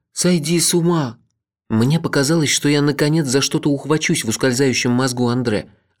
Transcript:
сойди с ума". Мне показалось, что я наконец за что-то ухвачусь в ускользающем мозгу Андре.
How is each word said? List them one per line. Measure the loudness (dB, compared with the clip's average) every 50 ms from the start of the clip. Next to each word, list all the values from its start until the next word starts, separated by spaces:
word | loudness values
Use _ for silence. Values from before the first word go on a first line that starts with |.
| _ _
сойди | _ -2 0 2 2 0 0 0 0 0
с | 0 0 0
ума". | 0 2 2 0 0 -2 -4 -6 -12 _ _ _ _ _ _ _ _ _ -2
Мне | 0 2 2 2 2 0
показалось, | 0 -2 0 0 0 2 2 2 0 0
что | 0 0 0 2
я | 2 2
наконец | 2 0 0 0 0 2 2 0 0
за | 0 0 0
что-то | 0 0 -2 -2 0 -2
ухвачусь | -2 -2 -2 -2 -2 0 0 -2 -2 -2 -2
в | -4
ускользающем | -2 -2 0 0 0 2 0 0 0 0 0 0
мозгу | 0 0 0 -2 -2 -2 -2
Андре. | 0 0 -2 -2 -2 -2 -4 -6 -8 -16 _ _ _ _ _